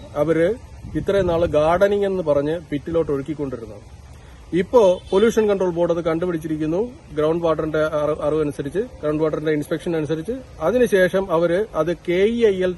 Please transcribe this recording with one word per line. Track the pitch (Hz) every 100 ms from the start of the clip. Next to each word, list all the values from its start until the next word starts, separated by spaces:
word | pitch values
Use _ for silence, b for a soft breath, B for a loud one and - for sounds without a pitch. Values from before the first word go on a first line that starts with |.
| - 147
അവര് | 151 160 170 240 - - - 151
ഇത്രയും | 160 196 185
നാള് | 165 160
ഗാർഡനിങ് | 151 156 180 202 202 196
എന്ന് | 185
പറഞ്ഞ് | 160 143 147 170 156
പിറ്റിലോട്ട് | 147 170 165 151
ഒഴുക്കിക്കൊണ്ടിരുന്നത്. | 139 139 151 139 120 107 104 - - - B B B -
ഇപ്പോ | 165 190 247 190 180 -
പൊല്യൂഷൻ | 190 226 220 214
കൺട്രോൾ | 196 185
ബോർഡ് | 170 175
അത് | 170
കണ്ടുപിടിച്ചിരിക്കുന്നു, | 165 165 180 165 156 151 156 175 240 - -
ഗ്രൗണ്ട് | 151 151 170
വാട്ടറിന്റെ | 160 156 156 156
അറി-, | 156 151 147 151
അറിവനുസരിച്ച്, | 147 156 147 139 139 170
ഗ്രൗണ്ട് | 247 - 151 151
വാട്ടറിന്റെ | 156 160 156
ഇൻസ്പെക്ഷൻ | 151 143 160 180 160
അനുസരിച്ച്. | 147 160 160 262 - -
അതിനുശേഷം | 160 247 233 196 180 190 190
അവര് | 165 170 175 220 156
അത് | 160 165
കെ | 170
ഇ | 175 208 233 220
ഐ | 190
എൽ, | 185